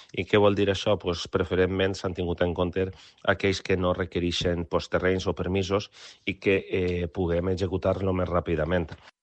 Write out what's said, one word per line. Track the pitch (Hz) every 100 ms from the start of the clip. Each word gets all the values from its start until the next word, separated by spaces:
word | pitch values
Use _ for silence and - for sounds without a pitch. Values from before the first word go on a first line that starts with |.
| -
I | -
què | 90 107
vol | 101 101
dir | 98
això? | 98 107 98
Pues, | 90 85 -
preferentment | 92 87 90 92 95 95 95
s'han | 95 87
tingut | 87 87 87
en | 85
compte | 90 92 92 - - _ -
aquells | 95 98 92
que | - 92
no | 90
requereixen, | 90 90 - 90 87 90 85 82
pues, | 87 -
terrenys | 85 90 95 92
o | 87
permisos | 90 98 90 98 - - - -
i | - 90
que, | 104 95 -
eh, | 95 90 87 87
puguem | - 85 85 92
executar-lo | 92 95 90 98 90 95 92
més | 87
ràpidament. | 87 85 78 78 90 80 - - _